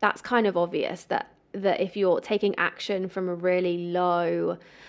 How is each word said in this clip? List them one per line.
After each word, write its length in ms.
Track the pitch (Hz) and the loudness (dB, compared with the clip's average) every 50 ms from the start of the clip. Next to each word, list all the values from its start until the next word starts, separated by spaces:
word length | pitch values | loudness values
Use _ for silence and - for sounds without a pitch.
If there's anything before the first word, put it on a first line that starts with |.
that's 200 | - 208 - - | 0 0 0 0
kind 260 | - - 247 240 220 | -4 0 0 2 2
of 100 | 202 185 | 2 2
obvious 480 | 175 175 170 - 156 120 - 180 175 - | 2 0 0 0 -2 -2 -2 -4 -6 -6
that, 280 | - - - - - - _ _ _ - | -4 -4 -4 -4 -6 -16 _ _ _ -10
that 280 | 202 196 196 - - | -2 0 0 2 2
if 160 | - 190 - | 0 -2 0
you're 240 | 208 196 185 170 - | 0 2 2 2 2
taking 340 | - - 214 202 - 202 - - | 0 -2 -2 0 2 0 2 2
action 500 | 170 170 - - - - 208 185 190 185 | 0 0 0 -4 -6 -4 -4 -4 -4 -6
from 200 | - 190 185 185 | -6 -4 -4 -4
a 60 | 175 | -4
really 560 | 170 175 185 180 180 185 180 175 175 175 175 | -2 0 2 2 2 2 0 -2 -2 -4 -2
low, 680 | 175 180 180 180 175 175 175 170 170 170 170 170 175 175 - - - - - | -2 0 2 2 2 2 2 0 0 0 0 -2 -4 -4 -8 -20 -20 -20 -20